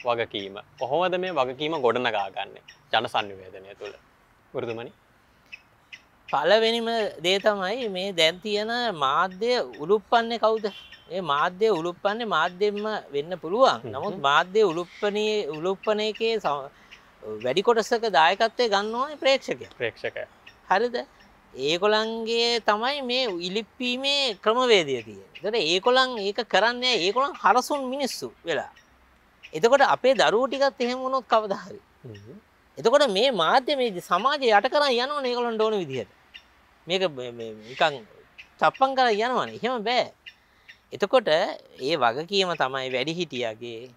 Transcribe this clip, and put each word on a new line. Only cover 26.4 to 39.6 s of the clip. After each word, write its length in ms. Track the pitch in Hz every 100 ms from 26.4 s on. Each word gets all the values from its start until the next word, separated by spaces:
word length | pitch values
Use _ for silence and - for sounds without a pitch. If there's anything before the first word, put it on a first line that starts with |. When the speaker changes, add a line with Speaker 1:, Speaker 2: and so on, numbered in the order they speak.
Speaker 2:
කරන්නේ 380 | 233 202 220 247
නැහැ. 240 | 254 226
ඒගොල්ලන් 300 | 175 226 277
හරසුන් 520 | 294 190 233 247 294 262
මිනිස්සු 460 | 269 262 - 123 -
වෙලා. 320 | 165 139 - - _ _ _ _ _ _ -
එතකොට 380 | 156 226 269 220
අපේ 280 | 143 254
දරුවෝ 340 | 233 151 208 262
ටිකත් 320 | 262 277 -
එහෙම 180 | 240 254
වුණොත් 280 | 262 269 -
කවදා 360 | 226 214 196
හරි. 180 | 180 - - _
Speaker 1:
හ්ම්. 360 | 127 104 107 190 - _ _ -
Speaker 2:
එතකොට 280 | 170 285 285
මේ 220 | 190 277
මාධ්‍ය 460 | 190 160 233 247 285
මේ 240 | 240 175
සමාජය 500 | - 180 247 294 254
යට 180 | 208 254
කරන් 220 | 285 285
යනවනේ 400 | 233 254 294 254
ඒගොල්ලන්ට 320 | 240 240 220
ඕන 140 | 220 208
විදිහට. 340 | 156 131 101 _ _ - _ _ _ _ -
මේක 160 | 185 185
මේ, 220 | 135 123
මේ 220 | 120 113 107
නිකන් 340 | 110 131 165 135 107 - - - -
තප්පම් 360 | - 160 - 269
කරන් 200 | 262 247
යනවනේ. 420 | 202 233 240 117
එහෙම 300 | 113